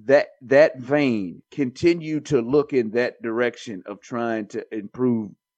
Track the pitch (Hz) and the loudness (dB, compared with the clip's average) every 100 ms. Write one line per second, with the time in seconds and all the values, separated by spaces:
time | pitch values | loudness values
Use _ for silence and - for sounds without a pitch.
0 | 107 139 - - 120 135 156 131 120 147 | 2 2 2 -6 2 6 6 2 -2 0
1 | 139 110 90 78 _ - 127 - 170 175 | 2 0 -4 -10 _ -6 -6 0 0 0
2 | 156 151 - 147 117 147 143 139 110 117 | -2 -6 0 0 2 0 2 0 0 -2
3 | 123 - 117 113 120 - - 95 104 101 | -2 -4 -6 -2 -2 -4 -10 -12 -12 -16
4 | - 123 117 113 101 113 - 110 101 123 | -10 -6 -4 -4 -6 -10 -10 -10 -12 -2
5 | 127 113 104 - _ | 0 0 -4 -12 _